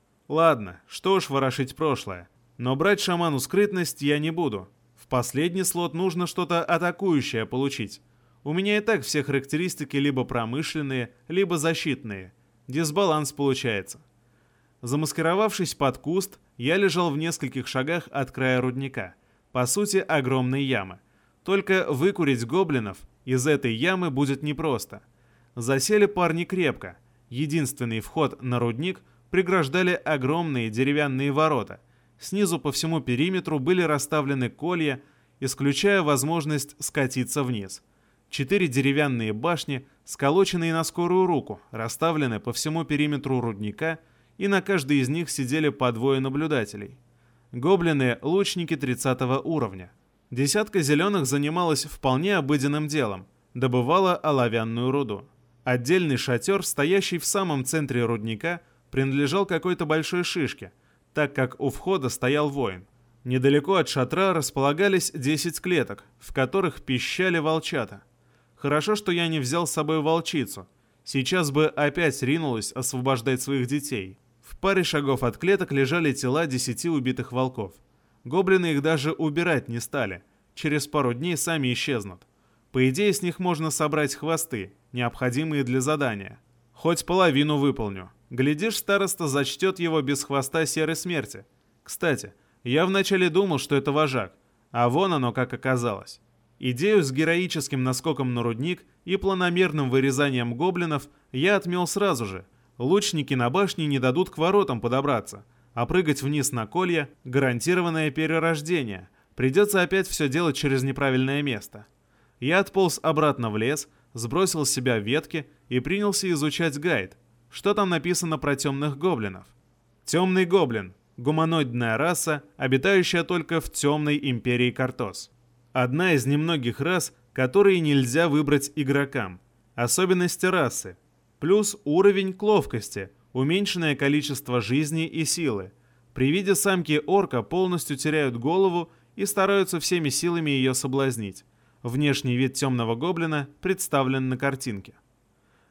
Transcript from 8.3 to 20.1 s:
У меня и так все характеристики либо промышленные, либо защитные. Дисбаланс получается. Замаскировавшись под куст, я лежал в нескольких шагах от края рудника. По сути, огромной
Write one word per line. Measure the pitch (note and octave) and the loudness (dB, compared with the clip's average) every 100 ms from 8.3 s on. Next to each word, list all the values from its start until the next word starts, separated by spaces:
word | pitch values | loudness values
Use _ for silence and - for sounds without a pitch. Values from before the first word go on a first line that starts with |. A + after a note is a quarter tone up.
| _ | _
У | C#3+ | -6
меня | E3+ G3 G#3 | -2 0 0
и | |
так | G#3 G3+ | 2 0
все | B2 D3+ | 0 -2
характеристики | C#3+ C#3 C3+ D3+ F3+ - D3+ C#3+ | 0 -2 -2 -2 -2 -6 -4 0
либо | C#3+ C3 | 0 0
промышленные, | A#2+ A#2+ A2+ C3 - D#3+ C#3 C3 A#2 _ - | -2 -2 -4 -4 -6 -6 -4 -4 -6 _ -4
либо | F3 G3 E3+ | 0 0 2
защитные. | D#3+ D#3+ D#3 C3 A2+ G2 F#2 - _ _ - | 0 0 -2 -4 -6 -12 -12 -20 _ _ -8
Дисбаланс | C3 D#3+ D3+ G3 D3+ C#3+ | -4 -2 2 2 2 0
получается. | - C#3 C3 B2 G2+ F#2 - _ _ _ _ _ _ _ _ | -2 0 0 -2 -4 -6 -14 _ _ _ _ _ _ _ _
Замаскировавшись | B2 D3 D#3 - D#3+ F#3 G#3+ G#3 F3 | -4 -2 -2 -2 0 2 0 0 -4
под | - C#3 B2+ | -2 -2 -2
куст, | C#3+ F3+ F#3 - _ - | -2 -2 -2 -8 _ -6
я | B2 F3+ | 0 2
лежал | G3 D#3+ F3 | 2 2 0
в | C#3+ | 0
нескольких | D#3+ D#3 C3+ C3 A#2+ | -4 -4 -6 -6 -4
шагах | C3 C3+ E3+ - | -4 -2 -4 -4
от | C#3 C3 | -6 -6
края | - C3 B2+ | -2 0 2
рудника. | B2+ B2 C3+ B2+ G2 - _ _ _ | 0 -4 -6 -8 -10 -12 _ _ _
По | B2+ | -2
сути, | B2 G3+ G#3 F#3+ | 0 0 0 0
огромной | - | 2